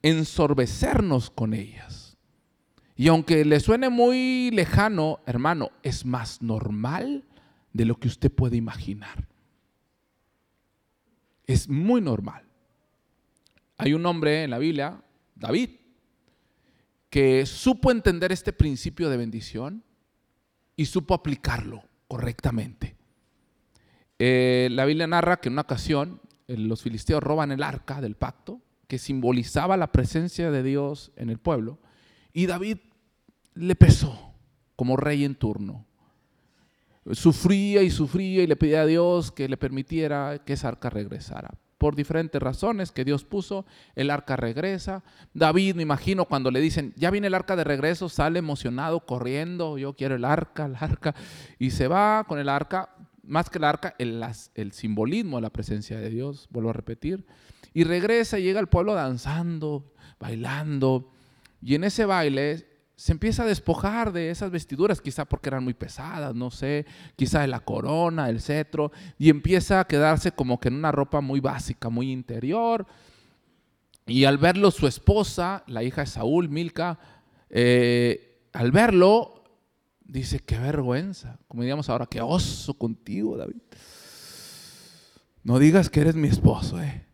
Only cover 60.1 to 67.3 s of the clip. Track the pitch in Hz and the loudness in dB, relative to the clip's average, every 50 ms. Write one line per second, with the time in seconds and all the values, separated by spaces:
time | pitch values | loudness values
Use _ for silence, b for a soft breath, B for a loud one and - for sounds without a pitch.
60.1 | b b - - 117 113 120 123 135 143 151 156 147 139 131 131 131 127 127 b | b b -12 -10 -8 -8 -6 -6 -6 -6 -4 -4 -2 2 2 2 2 2 -2 b
61.1 | b b b b b b b b b b - 120 139 151 180 208 196 - 220 202 | b b b b b b b b b b -2 -2 0 0 0 -2 0 0 2 2
62.1 | 190 180 160 147 135 135 139 147 151 165 - _ _ _ _ _ _ _ - - | 2 2 2 2 0 0 0 -2 -4 -6 -10 _ _ _ _ _ _ _ -2 -2
63.1 | 170 156 - 220 220 - 240 220 202 - - - 165 - - 196 214 233 233 214 | 0 0 0 0 0 0 2 0 0 0 0 -2 0 0 0 -2 -2 0 -2 -2
64.1 | 180 170 165 160 170 - 208 190 175 170 147 _ 135 131 180 214 185 143 - 143 | -2 -2 -4 -4 -4 -4 -6 -6 -6 -6 -6 _ -2 0 2 2 2 0 -2 -10
65.1 | 127 - - - - - - 139 131 135 127 127 120 _ - - - - 131 160 | -8 -8 -4 -4 -4 -4 -4 -4 -4 -4 -4 -4 -6 _ -10 -12 -12 -12 -12 -10
66.1 | - 165 147 135 117 117 123 123 117 - 131 135 147 147 147 B B B B B | -10 -8 -8 -6 -6 -6 -8 -8 -8 -6 -4 -2 -2 -2 -4 B B B B B
67.1 | B - 135 - | B -2 -2 2